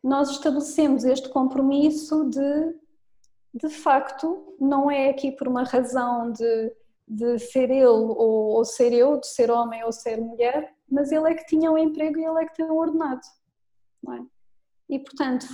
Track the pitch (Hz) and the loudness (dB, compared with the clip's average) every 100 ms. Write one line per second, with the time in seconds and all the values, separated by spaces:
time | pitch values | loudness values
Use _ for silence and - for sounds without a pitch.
0 | 262 277 277 - 311 277 285 - 302 262 | 0 0 0 0 -2 -2 -4 0 2 2
1 | 247 269 - 269 262 269 269 277 302 302 | 2 0 -2 -2 0 2 2 4 2 2
2 | - 311 269 269 277 294 320 330 _ _ | -2 -2 -2 -2 -2 0 -2 -6 _ _
3 | _ _ _ _ _ 233 311 302 330 277 | _ _ _ _ _ -8 -8 -4 2 2
4 | 277 - 320 381 - - 269 277 285 285 | 0 -8 -6 -6 -10 -2 0 2 2 2
5 | 269 269 277 269 254 247 254 254 240 254 | 0 0 -4 -4 -4 -2 0 0 0 -2
6 | 247 240 233 220 233 226 220 - _ _ | -2 -4 -4 -4 -2 0 -2 -8 _ _
7 | _ 214 233 233 233 262 254 262 254 220 | _ -4 -2 -2 -2 0 2 6 6 6
8 | 226 220 226 220 214 220 226 - 240 240 | 2 2 2 2 2 0 0 2 2 6
9 | 262 294 - - 233 233 233 226 226 226 | 4 2 -4 0 2 2 0 -4 -8 -6
10 | 240 220 226 233 240 285 311 _ _ 277 | -6 -6 -8 0 0 0 -6 _ _ -2
11 | 285 311 320 330 - 311 320 311 320 311 | 0 2 2 0 0 2 4 4 2 0
12 | 311 311 320 320 320 - 320 320 330 320 | -4 -2 -2 -2 -4 -6 -2 0 0 -2
13 | 302 254 - _ _ _ _ _ _ _ | -2 -6 -10 _ _ _ _ _ _ _
14 | - 349 254 _ _ _ _ _ _ 277 | -14 -14 -16 _ _ _ _ _ _ -8
15 | 269 - 277 254 - | -8 -6 -4 -4 -6